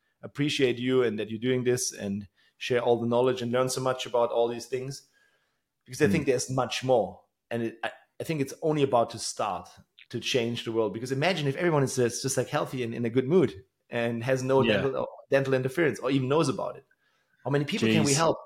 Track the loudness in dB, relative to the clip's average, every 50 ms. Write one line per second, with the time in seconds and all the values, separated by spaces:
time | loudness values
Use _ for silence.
0 | _ _ _ _ -18 -10 -4 -2 -2 -2 2 2 2 2 2 2 0 2 4 4
1 | 4 2 0 -2 -4 -6 -6 -4 0 0 0 2 2 2 0 0 0 -6 -6 -6
2 | -6 -4 -4 -6 -8 -12 _ _ _ _ _ -8 -4 0 0 2 4 2 2 2
3 | 2 0 2 2 2 2 0 0 -2 -2 0 0 0 0 -2 -2 -2 -2 -2 -2
4 | -4 -2 0 2 2 2 2 2 0 0 -2 -6 -8 -8 -8 -8 -6 -8 -12 -14
5 | _ _ _ _ _ _ _ _ _ _ _ _ _ _ _ _ _ -10 -2 0
6 | 2 2 2 2 2 2 0 0 0 -2 -2 -2 -2 -2 -4 -2 2 2 4 4
7 | 2 0 -6 -14 _ _ _ _ _ -6 -6 -4 -4 -4 -6 -6 -8 -8 -8 -10
8 | _ _ _ -10 -6 -4 -2 -4 -4 -4 -6 -4 -2 0 2 2 2 4 4 4
9 | 2 2 -2 -8 -8 -8 -6 -4 -4 -4 -4 -6 -8 -14 -20 -20 -20 _ _ _
10 | -16 -10 -10 -6 -4 0 0 0 0 0 -4 -6 -6 -4 -2 0 0 0 -2 -6
11 | -6 -6 -4 0 0 0 0 0 -2 -2 -2 0 0 2 2 2 2 2 2 2
12 | 0 0 0 -2 -6 -4 -2 -2 -2 -2 -2 -4 -4 -4 -6 -6 -6 -6 -4 -4
13 | -2 0 0 0 2 4 4 4 4 2 0 -6 -18 _ _ _ _ -6 -4 -2
14 | -2 -2 -2 -2 -2 0 0 0 2 2 4 4 6 4 4 2 2 0 -2 -4
15 | -6 -6 -8 -12 -4 0 0 2 2 2 0 0 0 -2 0 0 0 0 0 -2
16 | -2 0 0 0 2 2 2 2 2 2 0 -2 -4 -8 -8 -12 -18 _ _ _
17 | _ _ _ _ _ _ _ _ -6 -2 -2 -2 -2 -2 -2 0 2 4 4 4
18 | 4 4 4 4 4 2 0 -2 -6